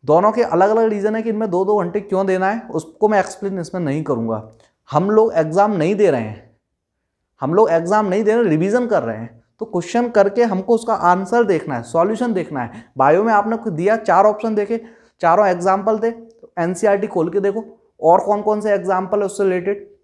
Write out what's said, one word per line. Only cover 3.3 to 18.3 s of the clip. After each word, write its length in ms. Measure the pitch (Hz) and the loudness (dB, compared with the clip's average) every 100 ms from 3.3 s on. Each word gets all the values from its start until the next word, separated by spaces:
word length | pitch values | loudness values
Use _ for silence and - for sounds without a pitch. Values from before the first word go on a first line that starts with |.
| - 202 190 | -6 -8 -6
इसमें 200 | 165 185 | -8 -6
नहीं 220 | 160 143 | -4 -4
करूँगा। 400 | 151 120 113 110 110 - _ _ _ | -2 -4 -2 -6 -8 -20 _ _ _
हम 200 | 151 196 | -2 2
लोग 220 | 214 226 | 4 4
एग्जाम 380 | 220 156 170 208 | 2 0 2 2
नहीं 220 | 202 156 | 2 0
दे 160 | 196 202 | 2 2
रहे 100 | 131 | 2
हैं, 300 | 110 113 - _ _ _ _ _ _ _ _ _ | -4 -10 -18 _ _ _ _ _ _ _ _ _
हम 120 | 139 | -2
लोग 160 | 175 220 | 2 4
एग्जाम 360 | 165 170 214 208 | 2 2 0 2
नहीं 180 | 190 | 0
दे 100 | 214 | 0
रहे, 80 | 220 | 2
रिवीजन 420 | 226 156 185 233 240 | 2 0 0 0 0
कर 160 | 196 | -2
रहे 140 | 117 110 | -2 -8
हैं। 240 | 117 - _ _ | -10 -16 _ _
तो 60 | 226 | -6
क्वेश्चन 420 | 180 170 240 240 | -6 -4 -4 0
करके 340 | 226 196 202 | 2 2 2
हमको 300 | 233 190 190 | 0 0 0
उसका 200 | 226 233 | 0 0
आंसर 500 | 220 175 180 196 240 | 0 2 2 2 0
देखना 300 | 220 165 - | 2 0 -2
है, 80 | 123 | -8
सॉल्यूशन 500 | 113 - 180 220 240 | -4 -2 0 0 -2
देखना 280 | 190 160 139 | -2 -4 -6
है। 240 | 117 - - - | -8 -12 -18 0
बायो 240 | 131 165 | 4 4
में 80 | 220 | 4
आपने 240 | 214 208 226 226 | 0 0 -4 -4
दिया, 300 | 156 185 220 | -2 0 0
चार 260 | 220 175 | 2 4
ऑप्शन 300 | 208 208 226 | 4 2 -4
देखे, 260 | 214 202 226 226 - _ _ | -4 -4 -6 -8 -20 _ _
चारों 260 | 170 180 202 | 2 4 2
एग्जांपल 520 | 175 180 190 202 214 | 2 0 0 0 -2
थे, 100 | 226 233 - _ - - | -2 -6 -18 _ -16 -6
एनसीईआरटी 480 | 170 180 214 202 202 | -4 0 0 0 -2
खोल 220 | 185 160 | -2 -2
के 100 | 190 | -2
देखो 240 | 196 202 214 - _ _ | -2 -4 -10 -20 _ _
और 200 | 160 180 | 4 4
कौन 220 | 196 | 4